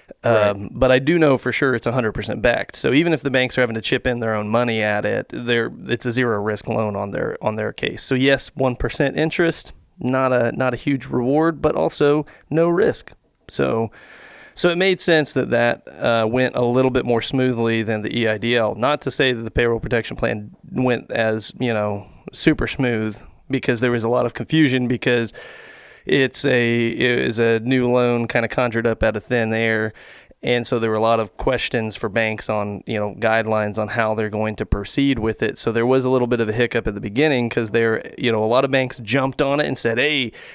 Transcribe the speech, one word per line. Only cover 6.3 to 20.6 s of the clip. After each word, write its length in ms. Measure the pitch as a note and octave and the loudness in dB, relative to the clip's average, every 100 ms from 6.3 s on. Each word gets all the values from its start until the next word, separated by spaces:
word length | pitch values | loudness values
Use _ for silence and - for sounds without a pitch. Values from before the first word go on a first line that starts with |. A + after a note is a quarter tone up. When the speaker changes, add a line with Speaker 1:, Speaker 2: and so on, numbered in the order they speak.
| G#2 | 0
Speaker 2:
risk 260 | G#2 G#2 - | -2 -4 -4
loan 300 | A2+ A2 G2+ | -2 -2 -4
on 140 | G2+ | -4
their, 260 | - - - | -4 -4 -4
on 140 | A2+ G#2+ | -4 -4
their 180 | G#2+ | -6
case. 280 | - - A2 | -4 -6 -4
So 120 | - | -2
yes, 360 | B2+ C3+ C3+ - | 0 2 2 -2
one 200 | - C3 | -2 -2
percent 440 | A#2 A#2+ - C#3+ - | 0 -2 0 0 0
interest, 540 | D#3 - E3+ - - - _ - | -2 2 0 0 -8 -20 _ -8
not 340 | B2 C3 C3 | -2 0 2
a, 200 | B2 A#2 | 2 0
not 200 | - C3 | 0 -2
a 60 | A#2+ | -2
huge 280 | D3 C3+ C3 | -2 -2 -2
reward, 540 | C3 B2 D3 E3 D3 | -2 2 2 2 2
but 140 | D3+ | 0
also 500 | - D#3+ - D3 D3 D3 - - | 0 0 2 2 2 -2 -10 -4
no 220 | D#3 E3+ | 2 2
risk. 420 | E3+ F3 - - - _ _ - | 4 2 0 -8 -20 _ _ -10
So, 420 | - C2+ A2+ A2+ - - - - - - | -2 0 0 -2 -6 -20 -20 -20 -20 -18
so 160 | - F3+ | 0 0
it 60 | E3+ | 2
made 240 | F#3+ F3+ | 2 2
sense 340 | - D#3+ C#3+ | 2 2 2
that 160 | C3 B2+ | 0 0
that, 360 | A#2 A#2+ - - | 2 2 0 -6
uh, 400 | - A#2+ A#2 A2 | -4 0 2 2
went 300 | B2 B2+ B2 | 0 0 0
a 60 | |
little 280 | A#2+ B2 C3 | 0 2 2
bit 140 | B2 | 2
more 180 | A#2+ A#2 | 2 0
smoothly 600 | - C3 B2+ A#2 A#2 A2+ | 0 0 0 2 0 0
than 180 | G#2+ G#2+ | 0 -2
the 180 | G#2 A#2+ | -2 -2
E 80 | A2 | 0
I 100 | G#2+ | 0
D 180 | A2+ A#2+ | 0 2
L. 180 | A2 G#2+ | 2 0
Not 260 | B2+ D3 | 0 0
to 80 | C#3 | -2
say 240 | - C3 | 0 0
that 80 | A#2 | 0
the 80 | A2+ | -2
payroll 280 | - A#2+ A2+ | 0 0 0
protection 380 | - A#2+ - - | -2 -2 -4 -4
plan 400 | A#2+ A2 G#2 - | -4 -4 -8 -18